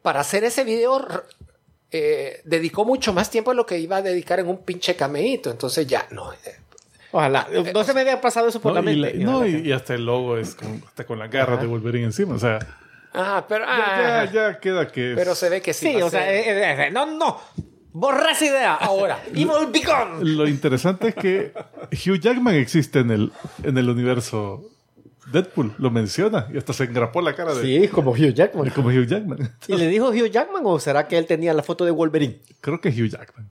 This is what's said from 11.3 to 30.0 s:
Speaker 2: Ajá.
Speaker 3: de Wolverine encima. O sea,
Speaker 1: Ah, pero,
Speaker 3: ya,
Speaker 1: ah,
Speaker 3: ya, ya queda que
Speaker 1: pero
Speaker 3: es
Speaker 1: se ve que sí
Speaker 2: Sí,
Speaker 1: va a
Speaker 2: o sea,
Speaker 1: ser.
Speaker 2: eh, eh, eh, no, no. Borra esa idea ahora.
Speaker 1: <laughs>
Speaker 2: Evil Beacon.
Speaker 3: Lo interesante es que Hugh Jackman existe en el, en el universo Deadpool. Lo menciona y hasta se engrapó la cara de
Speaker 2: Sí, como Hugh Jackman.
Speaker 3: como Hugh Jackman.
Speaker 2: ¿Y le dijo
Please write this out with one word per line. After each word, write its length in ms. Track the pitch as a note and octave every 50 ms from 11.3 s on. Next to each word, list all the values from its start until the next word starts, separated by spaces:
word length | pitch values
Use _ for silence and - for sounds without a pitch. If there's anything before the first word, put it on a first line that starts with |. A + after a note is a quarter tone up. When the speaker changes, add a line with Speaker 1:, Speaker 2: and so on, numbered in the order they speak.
| B2 C3+ C3 B2 B2
Speaker 2:
Ajá. 40 | B2 B2
Speaker 3:
de 40 |
Wolverine 380 | A#2 A#2 A2+ G#2+ A#2 A#2 B2 A#2
encima. 300 | A2+ G#2 - G3+ F#3 C3+
O 40 | -
sea, 200 | B2+ A#2 A2 A2 - - - - - - - - - _ -
Speaker 1:
Ah, 320 | F3+ F#3 G3 G3 F#3 G3
pero, 200 | - G#3+ G#3+ A3
Speaker 3:
ya, 560 | - B3+ A#3+ G#3+ G3+ F#3+ F#3+ A#3+ A#3+ A#3 A3+
Speaker 1:
ah, 40 | G#3+
Speaker 3:
ya, 60 | F#3+
ya 280 | G3 A3 A3 G#3 F#3+ -
queda 280 | - F#3+ F#3 F3 D3+ -
que 220 | - C3+ B2 B2 B2
Speaker 1:
pero 160 | E3+ F3+ F3+ E3+
Speaker 3:
es 40 |
Speaker 1:
se 120 | - - F3
ve 120 | F3 F#3+
que 120 | F#3 E3+ D3+
sí 140 | - -
Speaker 2:
Sí, 80 | D#4+ C#4
Speaker 1:
va 60 | G#3+ F3
a 20 |
Speaker 2:
o 40 | E3+
sea, 120 | - F#3+
Speaker 1:
ser. 120 | F#3 F#3+ G3
Speaker 2:
eh, 160 | G3+ A3+ A3+
eh, 380 | G3+ G3 G#3 E3+ C#3+ C3+ C#3+
eh, 40 | C#3
no, 140 | F3+ B3 D4
no. 340 | D#4 D#4 D#4 E4 C4+ - - - - - - - - - _ _ -
Borra 400 | - D#3+ A3 C#4 C#4 C4+ D#4+ D#4+
esa 140 | D#4 - D#4
idea 300 | D4 C4+ C4+ B3 F#3+ D#3
ahora. 460 | D3+ - G#3 G3 G3 G3 F3+ C3 - -
Speaker 1:
<laughs> 40 | -
Speaker 2:
Evil 360 | - D#3 D#3 D4+ D#4 D4+ D#4 C4
Beacon. 680 | G#3 D#4 - F4 D#4 C4 A3+ G3 E3 D#3+ F3+ D#3 D#3
Speaker 3:
Lo 100 | D3+ D3+
interesante 640 | D3+ C#3+ C#3 - D3 B2+ B2+ - F3+ F#3+ F#3 - A3+
es 60 | -
que 360 | - G3 F#3 F#3 G3 - - - - - - - - - -
Hugh 300 | - - - F3+ G3 F3+
Jackman 340 | D3+ A3+ B3+ B3+ B3 B3 F#3
existe 440 | D3 B2 - - E3 C#3+ - - C#3+
en 120 | B2 A#2
el, 220 | A2+ G#2 G#2+ - - - - - - - -
en 140 | D3 C3
el 120 | C3 B2 B2
universo 720 | A#2+ A#2+ B2 B2 B2+ B2 B2 - - G#2+ G#2 G2+ G2 B2+ F#3+ A3 _ _ _ _ _ - _ - _ _ _ C3+
Deadpool. 440 | B2 E3+ F#3 - - F3+ C3+ G#2 G#2
Lo 140 | - C3+ B2+
menciona 560 | A#2 A#2 A2 G2 - - F#3+ A3 G#3+ E3+ G#2+ A#2+ -
y 40 |
hasta 140 | C#3 - -
se 140 | C3 - C3+
engrapó 360 | A#2+ A#2+ B2 A#2 A#2 - F3
la 140 | F3 D#3 D3
cara 180 | - F3 E3 D3
de 80 | B2 A#2+ C3+ C3 D#3+
Speaker 2:
Sí, 60 | G3+ G3+
como 220 | - F3+ C#3+ C3
Hugh 220 | A#2 A#2 D#3 C#3 A2+
Jackman. 360 | B2+ E3 - - F3+ C#3 C3+
Speaker 3:
como 180 | - C#3 B2+
Hugh 180 | A#2+ B2+ B2+ B2
Jackman. 520 | A#2 E3+ G#3+ G#3+ F3 C3 - C3+ A#2 - _ -
Speaker 2:
¿Y 80 | - F#3+
le 120 | F3+ E3+ D#3+
dijo 180 | F#3 G#3+